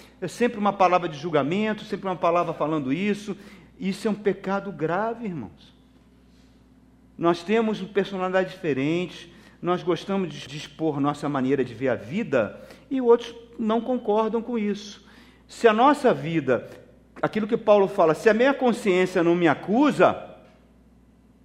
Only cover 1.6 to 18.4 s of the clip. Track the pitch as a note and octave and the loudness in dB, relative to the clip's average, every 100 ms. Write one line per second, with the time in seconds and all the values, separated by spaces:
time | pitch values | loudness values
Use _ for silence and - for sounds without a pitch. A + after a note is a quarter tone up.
1.6 | G#3+ G#3+ - G3 F#3+ F3+ F3 E3+ E3 D#3 | -2 -4 -6 -8 -6 -2 2 2 0 -2
2.6 | D3+ D#3+ C3 D3+ G#3 G3+ - F3 - - | -2 -2 -2 -2 0 -2 -4 -12 -12 -20
3.6 | - - F#3 F#3 A3+ G3+ G3+ F#3+ F#3+ G3 | -20 -8 -6 -4 -4 -2 -2 -2 -4 -4
4.6 | G3 D#3+ D#3 F3 A3 A#3 A3+ E3 G2 - | -6 -6 -2 -2 -2 -4 -8 -8 -10 -16
5.6 | - _ _ _ _ _ _ _ _ _ | -20 _ _ _ _ _ _ _ _ _
6.6 | _ _ _ _ _ - E3 E3+ - A3 | _ _ _ _ _ -2 0 0 0 0
7.6 | A3 F#3 F#3 G3+ F#3+ F#3+ F#3 F#3 F3+ - | 0 -2 -4 -2 -2 -4 0 0 0 -4
8.6 | E3 C3 C#3 E3+ F3 - - - - - | -2 0 0 -2 -4 -10 -20 -20 -20 -8
9.6 | E3 F3 D#3 E3 - G3 F3 D3 - D3 | -4 -2 0 -2 -2 -4 -4 -6 -14 -14
10.6 | - - D#3+ C#3+ C#3+ D3 D3+ C#3+ B2+ C#3 | -14 -4 -4 0 -2 -2 -4 -2 0 0
11.6 | A#2 A2+ C3 A2 G#2 F3+ F#3 C3 G2+ - | -2 -2 -2 -2 -4 -6 -2 0 0 -4
12.6 | - - - C4 B3 A#3 - - - - | -18 -20 -8 -2 4 4 4 -14 -18 -6
13.6 | A3 A3+ A#3 B3+ A#3+ G#3 A3 A3+ A3+ A#3 | -2 -2 -2 -4 0 0 0 -4 -4 -4
14.6 | G#3 G3+ - - - - - - _ - | -4 -4 -8 -18 -20 -20 -20 -20 _ 2
15.6 | A#3 G#3+ C4 C#4+ B3 D3 D3+ E3 B2+ A#2 | 4 6 4 4 2 2 0 -2 2 0
16.6 | - - - - _ - D3+ G#3+ G#3 A3+ | -2 -16 -20 -20 _ -6 -4 -2 -2 -2
17.6 | A3 G#3 G3 G3 E3 D#3 A3 G#3+ | 4 6 4 4 2 4 4 4